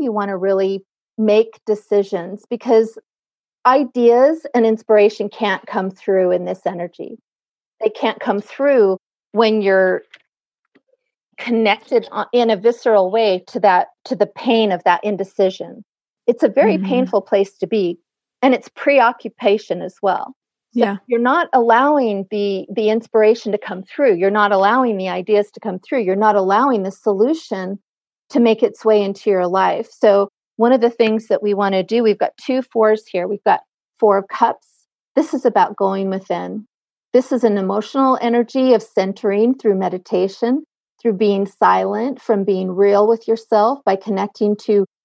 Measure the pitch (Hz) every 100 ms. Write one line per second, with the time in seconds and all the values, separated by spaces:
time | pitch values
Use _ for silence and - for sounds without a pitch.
0 | 262 208 202 185 196 190 196 196 - _
1 | _ - 220 214 226 - - 208 - 208
2 | 196 185 180 202 - 240 240 226 226 -
3 | _ _ _ _ _ _ 247 269 247 247
4 | 240 240 277 320 - 247 220 220 - 214
5 | 208 - 202 - 208 180 - 214 190 190
6 | - 190 180 180 180 180 - 180 175 -
7 | - 226 _ _ _ _ _ - 214 -
8 | 226 - 240 202 - - 285 262 196 185
9 | _ _ _ 208 220 220 196 190 185 180
10 | - _ _ _ _ _ _ _ _ _
11 | _ _ _ - 247 226 214 214 - 240
12 | 190 214 - 240 226 196 226 233 240 208
13 | 185 226 214 180 - 214 196 180 - _
14 | - 202 202 - 240 226 214 175 - -
15 | 208 190 190 - 190 - 170 233 - _
16 | _ _ - 233 214 262 427 185 190 -
17 | 254 202 - 196 196 - 180 214 175 175
18 | _ _ _ - 269 247 - - 285 277
19 | 233 247 220 - 226 214 - 175 175 -
20 | 196 - - - _ _ _ 233 208 202
21 | - 233 247 330 - 254 233 233 285 294
22 | 233 196 190 208 202 190 - 202 214 226
23 | - 220 214 233 208 202 - 185 - -
24 | 269 170 196 208 208 196 196 254 247 196
25 | 190 180 185 208 202 - 220 185 - 269
26 | 185 190 214 202 190 208 277 220 190 -
27 | 220 196 254 320 - 190 185 202 _ _
28 | _ _ _ - 233 220 226 - 220 214
29 | 196 196 214 190 180 190 185 170 226 _
30 | 214 202 196 _ _ - 233 254 240 233
31 | 220 220 220 196 208 202 196 190 180 233
32 | 220 196 - - - 262 247 226 214 214
33 | - 180 180 202 208 - - _ _ -
34 | 214 196 196 - 233 - _ _ _ _
35 | _ 285 311 262 233 202 208 208 196 196
36 | 190 190 190 175 180 208 214 _ _ _
37 | _ 247 - 247 220 202 190 208 - 277
38 | 269 254 233 240 233 269 262 226 226 190
39 | 190 196 208 202 233 269 226 190 196 185
40 | - 180 190 - 233 285 - _ _ _
41 | 233 190 208 196 202 - 185 185 190 208
42 | 254 262 - 202 196 185 185 180 202 202
43 | 214 226 226 220 - 208 220 269 196 190
44 | - 190 202 - 208 208 - 202 190 _